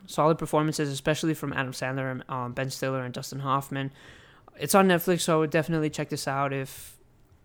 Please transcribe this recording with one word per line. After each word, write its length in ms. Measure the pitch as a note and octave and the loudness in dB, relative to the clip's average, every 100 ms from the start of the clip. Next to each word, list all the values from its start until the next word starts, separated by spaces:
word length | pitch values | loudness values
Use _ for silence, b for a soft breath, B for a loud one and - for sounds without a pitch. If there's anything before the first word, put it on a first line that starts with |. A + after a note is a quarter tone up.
| - | -6
Solid 320 | - D3+ D#3+ | 2 4 4
performances, 500 | D3+ D3+ D#3 D3+ D3 | 2 2 2 0 -2
especially 460 | C3+ - D3+ E3 | -2 0 0 0
from 180 | D3+ C#3+ | -2 -4
Adam 200 | C#3 C3 | -4 -4
Sandler 380 | C3 C3 C3+ C3 | -4 -4 -2 -4
and, 140 | B2+ - | -6 -6
um, 240 | C3 B2 | -6 -4
Ben 160 | B2 C3+ | -4 -4
Stiller 360 | - C3+ C3 | -2 -2 -2
and 100 | B2 | -4
Dustin 260 | B2 C3 C3+ | -8 -10 -6
Hoffman. 520 | C#3 C3+ C#3 C#3 C3+ B B B B B B - | 0 -2 -2 -4 -4 B B B B B B -8
It's 140 | D3 | 2
on 140 | G3+ F#3+ | 6 6
Netflix, 320 | F3 F#3 E3+ | 6 4 0
so 160 | - D#3+ | 2 2
I 20 | |
would 120 | D#3 | 4
definitely 380 | E3 D#3 D#3+ D3+ | 2 2 0 0
check 200 | C#3+ D3 | -2 -6
this 180 | C#3+ - | -4 -2
out 260 | C3+ C#3 | -2 -2
if 440 | C#3 C3+ - - - _ _ _ _ | -2 -6 -10 -18 -20 _ _ _ _